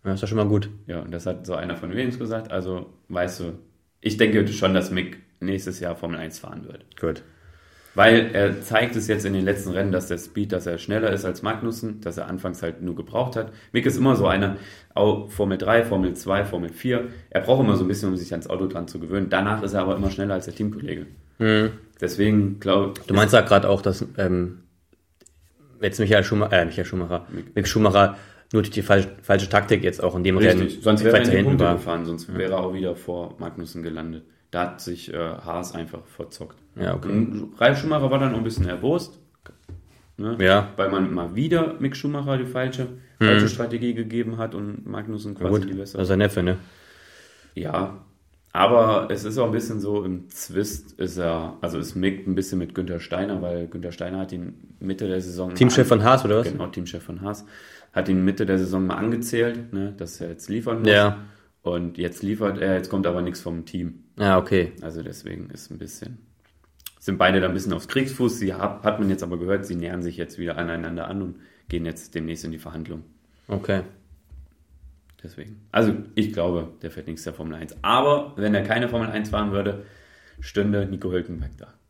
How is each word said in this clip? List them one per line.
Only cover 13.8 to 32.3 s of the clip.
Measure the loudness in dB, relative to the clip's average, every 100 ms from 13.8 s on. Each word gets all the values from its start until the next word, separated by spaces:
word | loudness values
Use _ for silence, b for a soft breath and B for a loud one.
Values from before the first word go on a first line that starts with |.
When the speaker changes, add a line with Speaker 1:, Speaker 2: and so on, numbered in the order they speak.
| 2
Speaker 2:
ist | 4
immer | 4 6
so | 4
einer, | 4 2 -2 B B B
auch | 2 4 4 -4
Formel | -2 0 2
drei, | 4 4
Formel | 4 2 0
zwei, | -2 -2 0 0
Formel | -4 -6
vier. | -6 0 0 -2 B B
Er | -2
braucht | 2 4 4
immer | 4
so |
ein | 2
bisschen, | 0 -2
um | -4
sich | -6
ans | -8 -6
Auto | -4 -4
dran | -4 -8
zu | -10
gewöhnen. | -4 -2 0
Danach | 0 0 -2
ist | -2
er | -2
aber | 0 0
immer | -2
schneller | -2 -4 -4
als | -6
der | -6
Teamkollege. | -6 -4 -8 -8 -10 -18 -20 _
Speaker 1:
Mhm. | 4 4 4 -2 -20 _
Speaker 2:
Deswegen | -4 2 4 6 4 0
glaub | 2 2 2 -6 2
Speaker 1:
Du |
meinst | 4 8
ja | 6
grad | 8 6 6
auch, | 2
dass, | 2 0 -4 -2
ähm, | 0 0 -2 -8 _ _ _ _ _ _ _ _ _ _ _ -4
jetzt | -2 0
Michael | 6 6
Schumacher, | 6 2 4 4
äh, | 4
Michael | -2 -4
Schumacher, | -4 -2 -4 -6
Speaker 2:
Mick. | -12 -6 -2
Speaker 1:
Mick | 0
Schumacher | 4 6 8 6 4 B B B
nur | 0
durch | 0
die | -4
fal-, | 4 4 4 -6
falsche | 2 2 4
Taktik | 2 4 2
jetzt | 2 0
auch | -2 2
in |
dem | 2 6
Speaker 2:
Richtig, | 6 6
Speaker 1:
Rennen | 2 0
Speaker 2:
sonst | 2 4
wäre | 6 6
er |
in |
die | 6
Speaker 1:
weiter | 4
hinten | 4
Speaker 2:
Punkte | 4 4
Speaker 1:
war. | 2
Speaker 2:
gefahren, | -2 -6 -4
sonst | -8
Speaker 1:
Ja. | -8